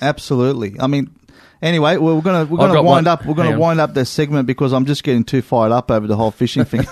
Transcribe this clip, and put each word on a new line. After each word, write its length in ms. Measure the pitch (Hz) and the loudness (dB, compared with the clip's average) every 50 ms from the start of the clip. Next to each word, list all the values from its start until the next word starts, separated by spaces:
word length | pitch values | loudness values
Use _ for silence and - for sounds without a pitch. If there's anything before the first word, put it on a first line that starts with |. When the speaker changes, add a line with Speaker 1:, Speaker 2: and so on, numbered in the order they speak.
| 123 | -4
Speaker 1:
Absolutely. 720 | 143 151 - - - 143 123 123 131 139 120 110 98 101 - | -4 -4 -4 -6 -4 -2 0 0 0 -2 -2 -6 -8 -6 -4
I 80 | 131 | -4
mean, 280 | 139 143 143 135 - - _ _ - - - - - _ _ - | -2 -2 -2 -4 -6 -10 _ _ -20 -20 -20 -20 -20 _ _ -4
anyway, 340 | 160 175 160 147 151 175 | -2 0 2 2 2 2
we're 240 | 156 160 160 165 156 | 2 2 2 2 2
gonna, 240 | 156 190 185 170 160 | 0 0 0 0 0
we're 140 | 143 165 170 | 0 0 0
Speaker 2:
I've 80 | - 196 | 0 2
Speaker 1:
gonna 60 | 175 | 2
Speaker 2:
got 100 | 151 143 | 2 4
Speaker 1:
wind 220 | 175 170 170 165 | 4 4 4 4
Speaker 2:
one. 0 | |
Speaker 1:
up, 180 | 175 170 160 - | 2 0 0 -2
we're 80 | 143 151 | -4 -2
gonna 140 | 160 170 160 | 0 0 0
Speaker 2:
Hang 60 | 143 | 0
on. 60 | 147 | 0
Speaker 1:
wind 200 | 165 165 165 160 | 0 0 2 0
up 140 | 151 147 - | 0 0 0
this 160 | 135 127 - | -2 -2 -2
segment 360 | - - 156 143 147 143 131 | -2 -2 -2 0 0 0 0
because 280 | 120 131 - 147 131 131 | -2 -2 -2 0 0 2
I'm 100 | 131 131 | 2 0
just 180 | 135 147 139 - | 0 -2 -2 -2
getting 220 | 147 127 120 113 | 0 0 0 0
too 160 | - - 131 | 0 -2 -2
fired 320 | 113 - 135 120 113 110 113 | -2 0 0 0 2 2 2
up 180 | 120 - - | 0 0 0
over 160 | 117 110 107 | 0 0 0
the 100 | 107 107 | 0 0
whole 140 | 104 113 110 | 0 0 -2
fishing 360 | - - 127 120 - 139 135 | -2 -2 -2 -2 0 0 -2
thing. 160 | - - 113 107 - | 0 -2 -4 -4 -4